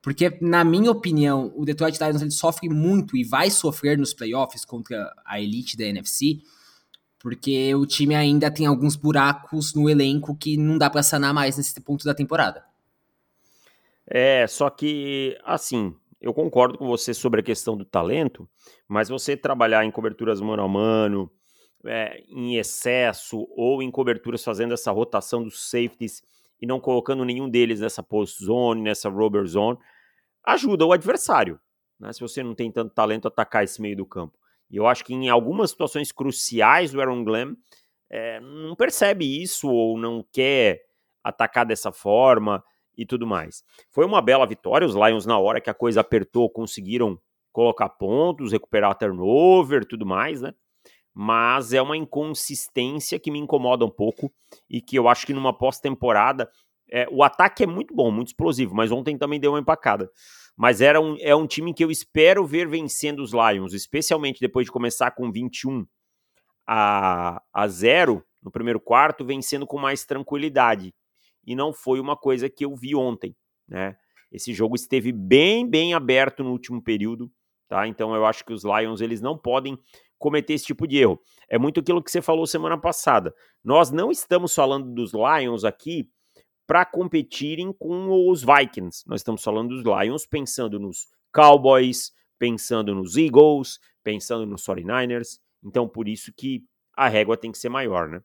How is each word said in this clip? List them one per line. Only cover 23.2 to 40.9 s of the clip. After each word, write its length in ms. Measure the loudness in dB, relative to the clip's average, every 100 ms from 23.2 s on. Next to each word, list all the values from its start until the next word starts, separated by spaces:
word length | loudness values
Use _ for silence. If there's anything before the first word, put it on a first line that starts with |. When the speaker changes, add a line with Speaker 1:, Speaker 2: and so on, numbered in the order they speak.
| -10 -10 -8
Speaker 2:
ou 280 | -2 0 0
em 80 | -4
coberturas 520 | -2 -2 -2 -4 -8
fazendo 300 | -6 -4 -4
essa 180 | -4 -2
rotação 540 | -2 -2 -4 -4 -6
dos 240 | -6 -12 -6
safeties 540 | -4 -4 _ -14 -14 _ _ _ _
e 80 | -6
não 140 | -4
colocando 440 | 0 -2 -2 -4
nenhum 260 | -4 -4 0
deles 300 | 2 2 0
nessa 220 | -4 -8
post 400 | -6 -4 -4 -6
zone, 380 | -2 0 2 0
nessa 300 | -2 -4 -6
rubber 360 | 0 0 0 -2
zone, 320 | 0 0 -2 _ _ _ _ _ _
ajuda 420 | -2 0 0 2 4
o 60 |
adversário, 680 | 4 2 -2 0 0 0 -6 _ _ _ _
né? 140 | -18
Se 60 | -14
você 220 | -12 -10
não 120 | -10
tem 160 | -8 -6
tanto 220 | -4 -4
talento, 340 | 0 0 0 -4
atacar 360 | -4 -2 0
esse 160 | -2 -4
meio 160 | -8 -8
do 100 | -10
campo. 320 | -10 -12 _ _ _ _
E 60 | 0
eu 100 | 0
acho 180 | 0
que 100 | -4
em 140 | -6 2
algumas 420 | 2 2 -2 -2
situações 420 | -2 -6 -4 -8
cruciais 840 | -6 -6 -6 -6 2 4 4 2
o 60 | -2
Aaron 240 | -4 -2
Glenn, 300 | -2 -2 -4 -12 _ _ _ _ _
é, 280 | -10 -10 -12
não 360 | -16 -16 -14 -2
percebe 640 | -2 2 0 2 -2 -4
isso 260 | -6 -6 0
ou 300 | 2 2 -2
não 260 | -4 -6 -6
quer 520 | 0 2 4 4 2 _